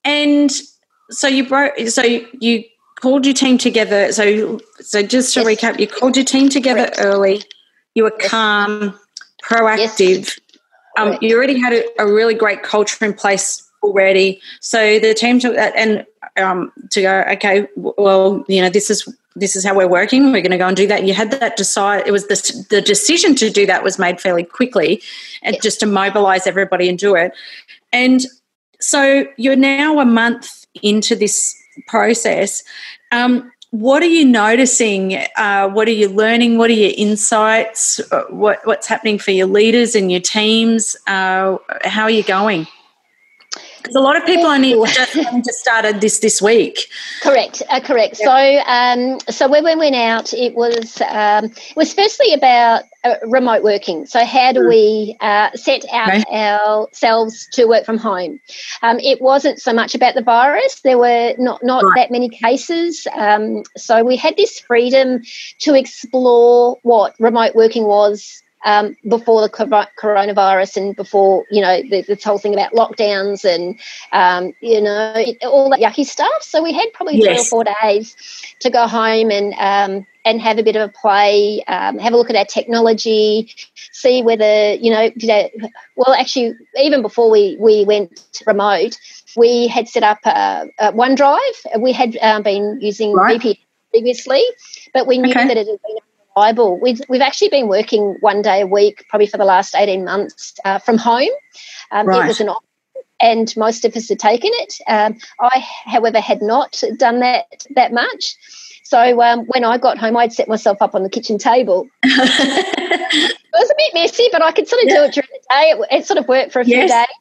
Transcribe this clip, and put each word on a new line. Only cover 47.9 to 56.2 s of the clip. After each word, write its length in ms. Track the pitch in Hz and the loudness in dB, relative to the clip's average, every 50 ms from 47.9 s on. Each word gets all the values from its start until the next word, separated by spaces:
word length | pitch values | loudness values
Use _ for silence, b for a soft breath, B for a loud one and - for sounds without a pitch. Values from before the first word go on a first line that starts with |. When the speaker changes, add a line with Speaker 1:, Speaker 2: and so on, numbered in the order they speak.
| 277 233 214 - - | 0 0 0 0 -2
Speaker 1:
Yeah. 80 | - 214 269 254 269 277 277 277 285 - | 0 2 4 4 6 6 4 4 2 2
Speaker 2:
So, 80 | - | 0
um, 480 | 247 240 247 247 247 247 247 254 262 - - - | 0 0 2 2 0 0 -2 -4 -4 -6 -8 -12
so 200 | 226 - 294 262 | -2 0 2 4
when 160 | 285 302 302 | 4 4 4
we 100 | 330 320 | 2 0
went 220 | 320 320 294 269 | 2 0 0 0
out, 360 | 247 233 226 226 226 220 - 247 | 0 0 0 -2 -2 -4 -6 -6
it 220 | 226 247 233 233 | -4 -4 -4 -2
was, 460 | 233 233 233 233 233 226 226 - - | -2 -2 -2 -2 -4 -6 -10 -6 -4
um, 440 | - - - 214 214 208 208 214 214 | -4 -4 -2 -2 0 2 2 0 0
it 280 | 220 - - - - - | -4 -10 -14 -20 -10 -2
was 180 | 302 320 - - | -2 -2 0 2
firstly 380 | - 392 427 - - 571 440 311 | 0 0 0 2 2 2 2 4
about, 500 | 269 269 262 247 240 240 233 226 - - _ _ _ - | 4 4 4 4 6 4 4 2 0 -2 _ _ _ -2
uh, 120 | 247 220 - 220 | -2 -2 -2 -2
remote 380 | 226 233 262 247 240 226 190 | 0 0 2 2 2 0 2
working. 440 | 185 214 202 208 - - 175 156 147 | 2 0 0 0 -4 -6 -8 -8 -8
So 180 | - - 233 233 | -4 0 0 0
how 300 | 233 240 269 247 254 254 | 2 2 2 2 4 2
do 80 | 254 | 4
Speaker 1:
Mm. 80 | 240 233 | 4 6
Speaker 2:
we, 480 | 233 226 214 214 220 214 214 202 226 _ | 6 6 6 4 2 0 -4 -6 -8 _
uh, 300 | - 214 208 208 214 - - | -2 0 2 2 2 0 -2
set 280 | - - 311 269 262 269 - | -4 -2 -2 -2 -2 -4 -6
out 220 | 226 240 226 214 190 | -4 -2 0 2 2
Speaker 1:
Okay. 80 | 208 | 0